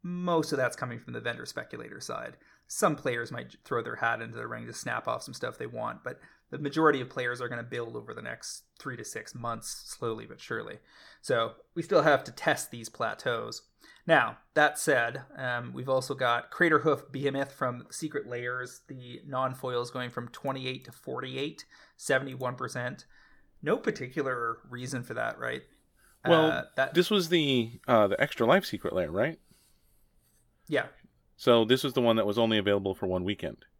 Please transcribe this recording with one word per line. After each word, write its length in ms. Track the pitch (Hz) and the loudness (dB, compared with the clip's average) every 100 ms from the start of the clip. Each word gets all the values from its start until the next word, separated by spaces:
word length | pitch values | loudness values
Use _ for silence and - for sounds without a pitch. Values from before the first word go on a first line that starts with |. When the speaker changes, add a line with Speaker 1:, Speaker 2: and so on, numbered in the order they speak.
Speaker 1:
most 520 | 175 180 180 170 156 | -6 -4 2 2 2
of 40 | 139 | 0
that's 200 | 123 - | 0 -2
coming 220 | 127 117 | -8 -8
from 120 | - | -10
the 80 | 120 | -8
vendor 260 | 113 117 120 | -6 -8 -8
speculator 540 | - - - 117 - | -10 -10 -12 -12 -14
side. 380 | - - - - _ _ _ | -10 -8 -10 -14 _ _ _
Some 280 | - 190 143 | 0 2 2
players 360 | 139 120 117 | -2 -2 -6
might 180 | 120 123 | -10 -12
j-, 100 | - - | -18 -6
throw 160 | 123 | -4
their 140 | 117 117 | -4 -2
hat 240 | 117 117 | -2 -2
into 160 | 117 117 | -6 -10
the 100 | 117 | -10
ring 180 | 117 117 | -10 -10
to 60 | |
snap 360 | 117 120 117 117 | -10 -6 -4 -2
off 140 | 113 | -4
some 100 | - | -6
stuff 240 | - 120 - | -8 -8 -6
they 100 | 120 | -10
want, 380 | 117 113 117 123 | -6 -8 -6 -10
but 140 | 127 - _ _ | -12 -18 _ _
the 100 | 147 | -8
majority 420 | 143 151 160 139 | -4 4 6 4
of 80 | 123 | 0
players 320 | - 123 120 | -4 -4 -4
are 60 | 123 | -6
gonna 160 | 120 | -6
build 320 | 117 120 117 120 | -6 -6 -6 -8
over 180 | 110 | -10
the 80 | 117 | -10
next 420 | 117 117 - - _ _ | -10 -10 -12 -14 _ _
three 180 | 139 120 | -10 -8
to 80 | |
six 300 | 113 110 - | -10 -10 -12
months 500 | 123 117 117 - - - | -8 -6 -6 -8 -12 -14
slowly 380 | - 117 110 113 | -8 -6 -6 -10
but 120 | - | -16
surely. 380 | - 113 110 104 _ - - - | -8 -8 -8 -12 _ -20 -20 -18
So 320 | - 123 113 - - | 0 0 0 -4 -10
we 80 | - | -8
still 220 | 160 202 | 2 4
have 200 | 151 139 - | 6 4 2
to 60 | |
test 380 | - - 151 - | -4 0 0 -4
these 200 | 120 113 | -10 -14
plateaus. 760 | - 113 104 131 117 113 - _ _ - - - | -6 -6 -4 -2 -2 -4 -10 _ _ -20 -14 4
Now, 320 | 156 113 - _ | 6 6 -4 _
that 240 | - 151 - | 4 4 4
said, 460 | - 131 117 131 - - | 2 4 2 -4 -12 -8
um, 360 | 127 120 120 | -4 -4 -6
we've 160 | 127 131 | -8 0
also 240 | 131 131 | 0 0
got 380 | 131 123 117 - | -2 0 0 -2
Craterhoof 600 | - 170 151 160 139 - | 4 6 6 4 0 -2
Behemoth 420 | 135 143 139 135 | -4 -2 -2 -4
from 340 | - 127 120 - | -2 -4 -4 -12
Secret 380 | - 156 147 107 | -8 -6 -6 -6
Layers, 540 | 120 123 127 123 - _ | -6 -6 -6 -8 -14 _
the 340 | 131 123 120 139 | -16 -14 -16 -6
non-foils 640 | 127 131 127 131 123 123 | -2 0 -2 -2 -2 -2
going 220 | 127 123 | -6 -6
from 160 | 120 123 | -6 -8
twenty-eight 580 | - 139 135 127 131 - | -6 -4 -4 -4 -8 -12
to 60 | |
forty-eight, 760 | - - 127 131 131 143 107 - - - _ | -16 -8 -8 -6 -4 -6 -8 -20 -20 -20 _
seventy-one 580 | - 135 139 127 127 127 | 2 2 2 -4 -6 -4
percent. 500 | 123 131 123 - - - - - _ _ | -6 -4 -6 -8 -18 -20 -20 -20 _ _
No 140 | 147 240 | 0 0
particular 840 | - - 127 156 135 127 117 120 - | 0 -4 -6 -4 -2 -2 -4 -6 -10
reason 320 | 123 127 131 | -10 -6 -6
for 120 | 120 113 | -6 -4
that, 240 | 113 113 | -4 -2
right? 240 | 120 127 - _ _ _ _ _ - | -6 -6 -10 _ _ _ _ _ 6
Speaker 2:
Well, 240 | 165 160 | 6 6
Speaker 1:
Uh, 120 | 123 127 - | 2 -4 0
that 180 | 135 | 2
Speaker 2:
this 160 | 160 180 | 2 4
was 200 | 208 165 | 2 4
the, 500 | 170 143 131 113 117 - | 2 4 4 2 -4 4
uh, 200 | 117 104 | 6 6
the 140 | 98 | 4
extra 240 | 143 - 117 | 0 2 4
life 200 | 180 - | 4 4
secret 280 | 104 - | -6 -2
lair, 160 | 92 82 | -2 -2
right? 300 | 87 135 160 _ _ _ _ _ _ _ _ _ _ _ _ _ | 0 -2 -2 _ _ _ _ _ _ _ _ _ _ _ _ _
Speaker 1:
Yeah. 200 | 143 - - _ _ _ _ | -2 -2 -12 _ _ _ _
Speaker 2:
So 300 | - 117 113 | 6 6 8
this 180 | 131 | 4
was 100 | 143 | 4
the 80 | 127 | 2
one 160 | 117 113 | 4 4
that 100 | 104 | 4
was 100 | 104 | 4
only 200 | 113 110 | 4 4
available 340 | 98 101 98 | 4 2 2
for 140 | 95 95 | -2 0
one 160 | 92 | 0
weekend. 420 | 90 104 82 55 _ | 0 -4 -6 -8 _